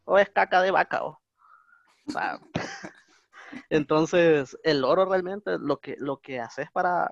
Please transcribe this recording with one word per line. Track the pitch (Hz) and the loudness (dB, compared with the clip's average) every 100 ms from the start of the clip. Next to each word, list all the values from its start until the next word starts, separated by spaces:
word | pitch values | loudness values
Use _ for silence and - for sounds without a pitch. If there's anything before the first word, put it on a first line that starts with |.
o | - 190 | 0 2
es | 196 | 2
caca | 196 196 185 | 0 2 2
de | 185 | 2
vaca, | 160 175 - | 2 0 -4
o, | - - _ _ _ - _ _ _ _ 101 | -6 -12 _ _ _ -20 _ _ _ _ -10
o | |
sea, | - 92 65 - | -6 -6 -8 -10
<laughs> | - - - - - _ _ _ - - - - | -10 -8 -12 -18 -20 _ _ _ -20 -20 -20 -2
entonces | 160 143 156 160 180 165 147 127 - | -2 2 0 2 4 6 4 0 -4
el | 160 143 | 0 2
oro | 131 180 | 2 2
realmente, | 190 190 180 202 196 170 | 2 0 -2 -8 -6 -4
lo | 143 143 | -4 -6
que, | - - | -6 -10
lo | 139 135 | -8 -8
que | - 127 | -10 -10
haces | 113 - 147 | -10 -10 -6
para | 175 180 175 - | -4 -2 -2 -4